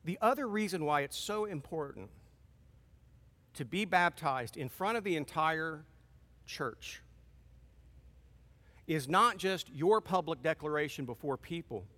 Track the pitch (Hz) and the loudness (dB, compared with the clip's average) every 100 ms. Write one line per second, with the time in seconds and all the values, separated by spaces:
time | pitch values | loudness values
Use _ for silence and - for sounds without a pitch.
0 | 160 185 220 277 254 208 214 180 151 147 | -4 2 4 4 0 0 0 0 2 2
1 | 139 - - 214 214 160 - 160 143 - | 2 -6 -4 -4 -4 -6 -6 -6 -6 -8
2 | 95 - - - - - - - - - | -14 -16 -20 -20 -20 -20 -20 -20 -20 -20
3 | - - - - _ - 123 185 208 180 | -20 -20 -20 -20 _ -10 -4 -2 2 4
4 | 175 - 156 131 117 - 127 - 190 233 | 4 2 0 0 -4 -6 -8 -2 0 0
5 | 202 160 139 165 156 160 160 151 156 - | 0 0 0 0 2 2 -2 -6 -14 -20
6 | - - - - - - 131 - - - | -20 -20 -20 -20 -16 -4 -4 -4 -14 -14
7 | - - - - - - - - - - | -18 -20 -20 -20 -20 -20 -20 -20 -20 -20
8 | - - - - - - - - - 156 | -20 -20 -20 -20 -20 -20 -20 -18 -4 -2
9 | 135 180 233 190 190 185 - 131 170 214 | 2 6 6 4 -2 -2 -6 0 4 4
10 | - 185 165 151 160 156 151 151 147 - | 4 0 0 -2 0 0 -2 0 -2 -4
11 | 127 117 147 131 - 170 - 110 92 | -8 -6 -4 -4 -6 -8 -6 -10 -10